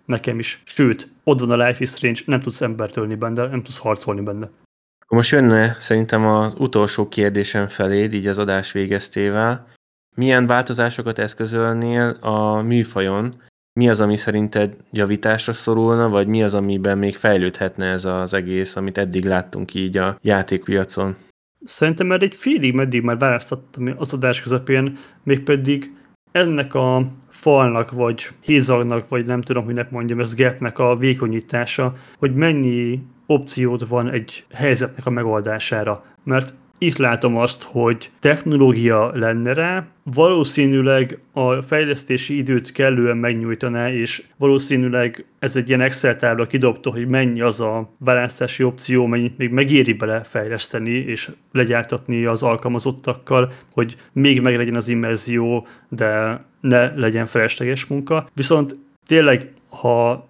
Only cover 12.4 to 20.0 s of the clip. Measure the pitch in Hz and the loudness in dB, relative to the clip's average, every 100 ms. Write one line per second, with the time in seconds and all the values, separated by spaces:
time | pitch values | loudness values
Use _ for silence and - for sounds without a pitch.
12.4 | 107 107 110 120 113 98 95 98 117 123 | 0 0 2 0 0 -2 -2 -2 -4 -8
13.4 | _ _ _ - 120 107 107 104 - 107 | _ _ _ 2 4 4 4 2 0 -2
14.4 | 104 107 104 101 _ 110 101 104 110 110 | 0 0 -2 -4 _ -2 0 0 0 0
15.4 | - 113 - 110 113 117 117 101 101 110 | -2 -6 -2 2 2 2 2 2 2 2
16.4 | 107 101 101 98 98 98 101 98 113 98 | 0 0 -2 -2 0 0 -2 0 2 2
17.4 | 90 90 95 92 92 92 92 92 92 98 | 0 -2 -6 -4 -4 -4 -4 -4 -4 -4
18.4 | 90 92 95 - 98 95 98 90 95 92 | -2 -4 -4 -6 -6 -4 -4 -2 0 0
19.4 | 90 - 98 98 95 95 | -2 -8 -8 -6 -4 -2